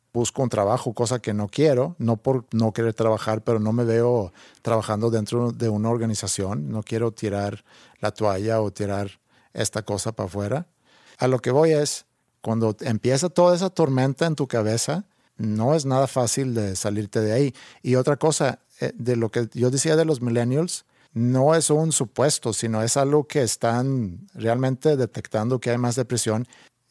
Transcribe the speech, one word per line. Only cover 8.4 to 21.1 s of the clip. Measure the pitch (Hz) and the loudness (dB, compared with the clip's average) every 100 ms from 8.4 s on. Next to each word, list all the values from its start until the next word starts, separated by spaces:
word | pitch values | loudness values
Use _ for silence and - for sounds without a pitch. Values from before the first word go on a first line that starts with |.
| 110 113 | -2 -2
o | 104 | -2
tirar | 95 101 98 101 - _ _ _ | -4 -4 -4 -6 -12 _ _ _
esta | - 110 110 | -6 -6 -6
cosa | 104 104 113 | -4 -4 -4
para | 110 98 | -6 -6
afuera. | 101 101 135 175 _ _ _ - - | -6 -4 -4 -6 _ _ _ -20 -4
A | 127 | 0
lo | 127 | 0
que | 123 | 2
voy | 131 160 | 4 4
es, | 151 147 - - _ _ _ | 4 0 -6 -12 _ _ _
cuando | - 113 113 104 | -4 0 0 -2
empieza | 135 110 120 131 175 | -4 -2 0 0 2
toda | - 175 175 | 4 6 4
esa | 190 | 0
tormenta | - 151 131 135 135 165 | 0 2 2 0 0 -2
en | 151 | -2
tu | 135 | -2
cabeza, | 117 107 117 - 165 - _ _ - | 0 0 0 -2 -4 -6 _ _ -6
no | 110 107 120 160 | -4 0 2 2
es | 135 | 2
nada | 131 135 | 2 2
fácil | 135 120 - 131 117 | 0 0 0 -2 -2
de | 101 92 | -2 -4
salirte | 107 101 101 113 | -4 -4 -2 -2
de | 107 | 0
ahí. | 117 143 - - - | 2 0 -2 -18 -10
Y | 127 127 | 0 2
otra | 131 143 | 2 2
cosa, | 160 - 139 - _ _ | 2 2 0 -2 _ _
eh, | 131 233 | -6 -4
de | 120 120 | -2 0
lo | 113 | 0
que | 120 113 | -2 -4
yo | 120 123 | 0 0
decía | 135 160 156 | 2 2 2
de | 160 | 2
los | 135 | 0
millennials, | 123 117 120 139 175 - - _ _ | 0 0 0 0 -2 -6 -14 _ _